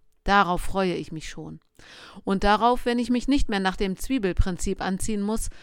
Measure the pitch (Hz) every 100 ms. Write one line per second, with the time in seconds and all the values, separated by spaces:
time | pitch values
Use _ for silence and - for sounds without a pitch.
0 | _ _ - 202 175 175 - 190 190 165
1 | 156 160 - - 156 160 _ _ - -
2 | - - - 196 202 208 233 240 247 240
3 | 233 247 247 277 - 202 190 185 202 185
4 | - 262 190 170 196 175 - 190 185 190
5 | - 208 202 220 - -